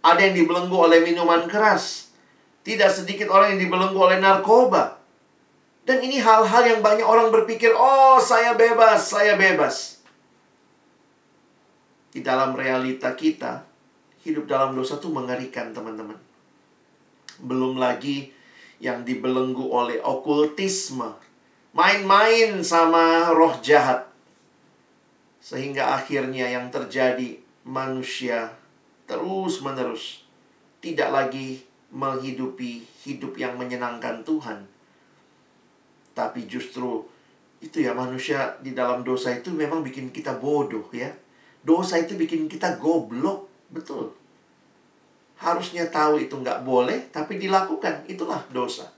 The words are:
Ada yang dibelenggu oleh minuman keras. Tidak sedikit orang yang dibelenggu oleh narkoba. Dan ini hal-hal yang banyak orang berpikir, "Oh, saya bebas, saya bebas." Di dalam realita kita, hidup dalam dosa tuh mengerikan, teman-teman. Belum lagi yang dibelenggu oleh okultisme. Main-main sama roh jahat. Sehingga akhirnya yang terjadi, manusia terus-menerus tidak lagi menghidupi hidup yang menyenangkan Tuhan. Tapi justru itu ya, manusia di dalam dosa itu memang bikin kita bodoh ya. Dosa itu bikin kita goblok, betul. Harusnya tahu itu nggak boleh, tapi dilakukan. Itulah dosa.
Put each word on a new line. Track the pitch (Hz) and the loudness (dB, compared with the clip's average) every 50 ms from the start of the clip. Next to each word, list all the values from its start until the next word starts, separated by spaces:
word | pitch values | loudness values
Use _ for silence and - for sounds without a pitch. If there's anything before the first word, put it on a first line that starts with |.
Ada | - 165 170 180 196 196 | 6 4 4 6 4 4
yang | 185 | 4
dibelenggu | 180 165 160 175 180 180 180 180 | 4 2 2 2 -2 -2 0 2
oleh | 180 165 165 165 165 165 | 4 6 8 8 6 6
minuman | 170 170 170 170 170 170 170 170 | 4 0 0 2 2 2 2 0
keras. | 170 196 208 220 214 196 - - - - - - _ _ _ _ _ _ _ _ _ _ _ | -2 0 2 4 4 4 2 -2 -6 -8 -10 -12 _ _ _ _ _ _ _ _ _ _ _
Tidak | _ 190 220 214 202 190 | _ -8 0 2 4 4
sedikit | - 190 185 180 202 202 214 190 | 4 0 -4 -8 -6 -6 -2 4
orang | 185 196 202 208 196 | 6 6 6 6 4
yang | 190 185 | 0 0
dibelenggu | 170 180 185 190 190 190 | 0 0 0 0 0 4
oleh | 190 185 180 185 185 | 4 6 6 6 6
narkoba. | 190 196 196 190 185 185 226 247 254 202 190 156 - - - - _ _ _ _ _ _ _ _ _ _ _ _ _ _ _ _ | 6 4 4 4 6 6 6 6 6 6 4 2 0 0 -6 -14 _ _ _ _ _ _ _ _ _ _ _ _ _ _ _ _
Dan | _ - 262 254 254 | _ 0 0 0 0
ini | 254 277 262 | -2 -2 2
hal-hal | 214 226 220 220 220 196 208 240 | 4 6 6 6 6 6 6 6
yang | 247 233 226 214 208 | 6 6 4 4 4
banyak | 214 214 214 226 | 4 4 4 4
orang | 220 226 233 226 226 | 4 6 6 6 6
berpikir, | 220 226 220 226 226 226 233 226 | 4 4 2 2 -2 2 4 4
"Oh, | 226 - 247 269 277 269 269 269 262 254 | 6 6 6 6 8 8 8 8 8 8
saya | - - 247 226 226 233 233 220 | 6 6 4 4 4 2 4 4
bebas, | 226 233 226 226 226 220 220 - - - | 4 4 6 6 6 6 6 4 0 0
saya | 208 208 208 208 208 | 0 2 4 4 4
bebas." | 190 190 190 170 151 143 127 - - - - - _ _ _ _ _ _ _ _ _ _ _ _ _ _ _ _ _ _ _ _ _ _ _ _ _ _ _ _ _ _ _ _ _ _ _ _ _ _ _ _ _ _ _ | 4 4 4 4 2 0 -2 -2 -6 -10 -12 -14 _ _ _ _ _ _ _ _ _ _ _ _ _ _ _ _ _ _ _ _ _ _ _ _ _ _ _ _ _ _ _ _ _ _ _ _ _ _ _ _ _ _ _
Di | _ - | _ -8
dalam | - 131 131 131 135 131 | -4 -2 0 0 0 -2
realita | 131 131 135 131 131 131 131 131 131 131 - 127 127 | -2 -4 -4 -2 -2 -2 -2 -4 -6 -4 -6 -6 -6
kita, | - 156 156 - - - - - - - _ _ _ _ _ _ _ _ _ _ _ _ | 0 -2 -2 -2 -2 -10 -10 -10 -12 -16 _ _ _ _ _ _ _ _ _ _ _ _
hidup | 160 156 151 151 | -6 -6 -6 -4
dalam | - 147 131 135 131 131 | -4 -2 0 0 -2 -2
dosa | 131 127 131 147 - | -6 -6 -6 -8 -8
tuh | - 165 | -8 -8
mengerikan, | 151 131 123 123 127 127 127 131 - 123 117 113 | -8 -8 -6 -6 -6 -8 -8 -10 -10 -12 -12 -10
teman-teman. | 110 123 107 113 110 107 107 104 113 - _ _ _ _ _ _ _ _ _ _ _ _ _ _ _ _ _ _ _ _ _ - - _ | -12 -14 -14 -12 -14 -14 -14 -16 -18 -20 _ _ _ _ _ _ _ _ _ _ _ _ _ _ _ _ _ _ _ _ _ -20 -20 _
Belum | - 127 127 131 127 131 131 127 | -10 -6 -4 -2 -2 -2 -2 -2
lagi | 127 127 - 147 139 143 139 139 135 - _ _ _ _ _ - - - _ _ | -2 -2 -2 -4 -6 -8 -8 -8 -8 -14 _ _ _ _ _ -20 -20 -20 _ _
yang | 113 127 127 120 120 | -8 -8 -8 -8 -6
dibelenggu | 120 127 113 127 127 127 127 131 131 131 131 - 113 | -8 -8 -4 -4 -2 -2 -2 -2 -4 -4 -6 -6 -4
oleh | 120 123 123 120 117 113 | -2 -2 -2 -2 -4 -6
okultisme. | - 127 131 131 - 143 147 147 151 151 - - 190 190 185 - - - 131 127 120 107 101 - _ _ _ _ _ _ _ _ _ _ | -4 -4 -6 -4 -2 -2 0 0 0 0 -2 -4 -4 -2 -2 -2 -4 -6 -8 -8 -10 -10 -12 -16 _ _ _ _ _ _ _ _ _ _
Main-main | _ - 175 190 202 202 196 190 196 202 214 226 226 233 226 220 202 185 165 | _ 2 2 2 2 2 2 4 4 4 6 4 4 4 2 2 0 -4 -2
sama | - 170 165 165 165 165 170 165 165 165 165 170 170 | 0 2 4 4 4 4 4 4 4 4 2 2 2
roh | 165 160 160 - - - | 4 4 4 4 2 -4
jahat. | - 143 151 143 - 131 123 - - - _ _ _ _ _ _ _ _ _ _ _ _ _ _ _ _ _ _ _ _ _ _ _ _ _ _ | 2 4 4 4 4 2 -2 -2 -4 -14 _ _ _ _ _ _ _ _ _ _ _ _ _ _ _ _ _ _ _ _ _ _ _ _ _ _
Sehingga | _ - - 127 139 143 135 135 131 127 135 | _ -12 -10 -10 -8 -6 -4 -4 -2 -2 -2
akhirnya | - - - 143 135 127 127 131 127 127 123 | -4 -4 -4 -4 -4 -4 -4 -4 -4 -4 -4
yang | 123 123 123 123 | -4 -6 -8 -8
terjadi, | 123 139 127 - - 135 131 127 123 127 127 120 104 - _ _ _ _ | -8 -8 -8 -6 -2 0 0 0 0 -2 -6 -8 -10 -16 _ _ _ _
manusia | _ 127 131 131 135 131 131 127 127 - - - 127 123 117 117 113 117 - - _ _ _ _ _ _ _ _ _ | _ -10 -8 -6 -6 -6 -6 -8 -8 -8 -10 -8 -6 -6 -4 -6 -6 -8 -14 -20 _ _ _ _ _ _ _ _ _
terus-menerus | - 131 123 - 185 190 190 185 170 143 - 135 131 135 131 127 127 113 110 - - - - _ _ _ _ _ _ _ _ _ _ _ _ | -12 -10 -8 -6 -6 -6 -6 -6 -6 -6 -6 -8 -10 -8 -6 -6 -8 -8 -10 -12 -14 -16 -18 _ _ _ _ _ _ _ _ _ _ _ _
tidak | - 165 160 - - - 139 | -12 -8 -4 -2 -2 0 0
lagi | 135 131 131 131 135 131 131 131 131 - _ _ _ _ _ 127 | -2 -2 -2 -6 -8 -10 -10 -12 -14 -16 _ _ _ _ _ -10
menghidupi | 131 135 135 131 131 131 135 127 131 127 131 131 - 127 120 120 117 113 - _ - - | -6 -6 -6 -6 -6 -8 -8 -8 -8 -8 -10 -8 -10 -12 -12 -12 -14 -18 -20 _ -20 -14
hidup | 143 135 117 139 127 - - | -14 -12 -12 -12 -14 -10 -8
yang | 131 127 123 | -8 -8 -8
menyenangkan | 127 127 123 123 120 123 120 120 113 - 120 117 113 - | -10 -10 -10 -8 -8 -8 -8 -8 -8 -10 -10 -10 -10 -6
Tuhan. | 160 156 151 - 113 107 101 98 - _ _ _ _ _ _ _ _ _ _ _ _ _ _ _ _ _ _ _ _ _ _ _ _ _ _ _ _ _ | -6 -6 -4 -4 -10 -14 -14 -16 -20 _ _ _ _ _ _ _ _ _ _ _ _ _ _ _ _ _ _ _ _ _ _ _ _ _ _ _ _ _
Tapi | - 127 127 - 123 110 95 | -8 -8 -6 -8 -12 -14 -10
justru | 120 123 - - - 131 123 120 113 107 - - _ _ _ _ _ _ _ _ _ _ | -12 -12 -12 -12 -12 -10 -8 -8 -8 -8 -10 -14 _ _ _ _ _ _ _ _ _ _
itu | - - - 160 139 | -20 -12 -6 -4 -4
ya, | 120 117 | -4 -4
manusia | 127 127 127 127 127 127 - - 135 131 - - - | -4 -6 -6 -8 -8 -6 -6 -4 -4 -4 -6 -8 -14
di | - 131 123 | -16 -12 -6
dalam | 127 123 123 127 123 123 | -4 -4 -4 -4 -4 -4
dosa | 127 127 127 127 165 | -4 -4 -4 -4 -6
itu | - 165 - 185 170 | -6 -6 -8 -10 -6
memang | 156 156 143 160 160 147 | -6 -4 -4 -4 -6 -8
bikin | 127 127 139 131 127 | -8 -10 -12 -14 -12
kita | - 160 151 143 127 - | -12 -10 -10 -10 -10 -6
bodoh | 127 143 147 143 139 - 113 110 104 - | -4 -4 -2 -2 -2 -4 -8 -10 -12 -12
ya. | - 120 127 - - - _ _ _ _ _ _ _ _ | -12 -10 -10 -10 -12 -18 _ _ _ _ _ _ _ _
Dosa | _ 139 165 175 185 180 180 165 | _ 2 2 2 2 -2 -2 -2
itu | 160 160 208 | -2 -2 -4
bikin | 180 160 156 170 160 156 151 | -6 -4 -4 -2 -4 -4 -6
kita | - - - 175 151 - | -6 -4 -4 -4 -4 -2
goblok, | 135 156 170 160 - - 117 123 143 185 196 196 - - _ _ _ _ | -2 0 0 0 -2 -4 -6 -4 -4 -4 -4 -6 -12 -18 _ _ _ _
betul. | - 160 - - 139 - - - - _ _ _ _ _ _ _ _ _ _ _ _ _ _ _ _ _ _ _ _ _ _ _ _ | -16 -16 -14 -12 -12 -10 -10 -12 -14 _ _ _ _ _ _ _ _ _ _ _ _ _ _ _ _ _ _ _ _ _ _ _ _
Harusnya | _ - 165 170 - 180 - 170 175 165 - | _ -4 -4 -4 -4 -6 -8 -6 -8 -8 -4
tahu | - 156 151 151 151 | -2 0 2 2 2
itu | 151 131 - | 0 -2 -6
nggak | 143 135 127 127 127 123 123 | -8 -8 -6 -6 -6 -6 -4
boleh, | 131 127 123 123 - 220 262 - - | 0 0 2 2 0 -2 -6 -8 -10
tapi | - 156 151 - 190 | -10 -12 -10 -8 -10
dilakukan. | 180 190 185 190 190 190 - 320 - - 175 156 143 - - | -8 -4 0 0 0 0 0 -6 -6 -4 -6 -6 -8 -12 -16
Itulah | 185 - - - - - - - | -12 -10 -8 -8 -8 -10 -10 -10
dosa. | 127 127 123 123 - - - - _ | -8 -6 -6 -6 -8 -12 -14 -18 _